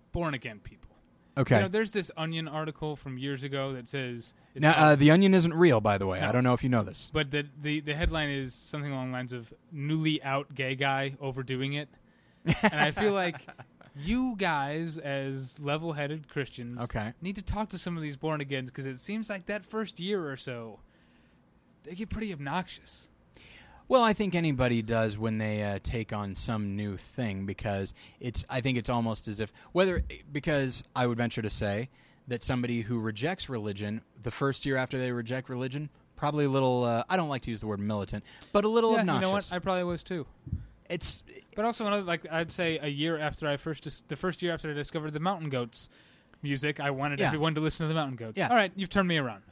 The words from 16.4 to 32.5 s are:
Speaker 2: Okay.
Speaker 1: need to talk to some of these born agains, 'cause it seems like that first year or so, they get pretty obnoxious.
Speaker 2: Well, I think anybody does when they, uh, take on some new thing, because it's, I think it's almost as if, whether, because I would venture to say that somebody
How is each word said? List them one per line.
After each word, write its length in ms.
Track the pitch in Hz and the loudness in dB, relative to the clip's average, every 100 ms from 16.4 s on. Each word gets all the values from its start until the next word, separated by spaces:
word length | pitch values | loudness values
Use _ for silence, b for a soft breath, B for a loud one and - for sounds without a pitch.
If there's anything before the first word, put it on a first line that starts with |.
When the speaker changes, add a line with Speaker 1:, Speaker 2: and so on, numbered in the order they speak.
| 127 - 120 123 | -6 -8 -10 -6
Speaker 2:
Okay. 320 | 120 - 107 - | -4 -4 -4 -6
Speaker 1:
need 140 | 180 | -8
to 60 | 202 | -6
talk 260 | - 208 214 | -4 -4 -4
to 80 | 180 | -6
some 200 | 180 170 | -6 -4
of 60 | |
these 140 | 151 139 | -6 -4
born 240 | 156 151 | -2 -2
agains, 300 | 139 135 127 | -2 -4 -4
'cause 140 | 143 | -6
it 140 | 135 127 | -8 -8
seems 300 | - 220 214 | -6 -6 -6
like 160 | 196 185 | -8 -6
that 160 | 208 | -8
first 340 | - 220 214 - | -6 -6 -6 -6
year 320 | 180 202 151 | -2 -2 -2
or 60 | 131 | -6
so, 420 | - 120 113 98 - b b b b b b _ _ _ | -8 -8 -10 -14 -20 b b b b b b _ _ _
they 100 | - | -14
get 140 | 180 220 | -10 -6
pretty 220 | 214 214 | -6 -6
obnoxious. 760 | 156 139 175 180 - - - - _ _ - B B B B B | -4 -4 -4 -4 -10 -18 -20 -20 _ _ -20 B B B B B
Speaker 2:
Well, 140 | 254 | 6
I 80 | 226 | 6
think 220 | 208 202 | 4 0
anybody 460 | 175 160 127 123 117 | 2 2 2 2 2
does 360 | 107 113 113 104 | 2 0 0 0
when 200 | 113 110 | -2 0
they, 260 | 107 107 | 0 -2
uh, 160 | 104 98 | -2 -4
take 300 | - 120 104 | -4 -4 -4
on 240 | 107 101 | -6 -6
some 400 | 90 - 110 101 | -6 -4 -2 -2
new 220 | 101 104 95 | -2 -4 -6
thing, 480 | - - 117 98 | -8 -6 -4 -2
because 480 | 98 95 107 98 95 - B B | -4 -4 -2 -2 -4 -10 B B
it's, 260 | 123 - - | -6 -6 -4
I 100 | 131 | -2
think 180 | 135 123 | 0 0
it's 120 | 110 | 0
almost 380 | 120 117 107 113 | 0 0 -4 -6
as 100 | 104 | -6
if, 140 | 104 - B | -8 -10 B
whether, 320 | 175 190 170 - - - | 2 2 2 -4 -10 -8
because 520 | 143 160 143 131 - - | -4 0 2 0 -4 -4
I 120 | 127 123 | 0 0
would 100 | 117 | 2
venture 240 | 120 - | -2 -2
to 80 | 107 | -4
say 400 | - 104 101 131 b b b - | -2 -2 -2 -4 b b b -8
that 160 | 120 | -6
somebody 380 | - | -2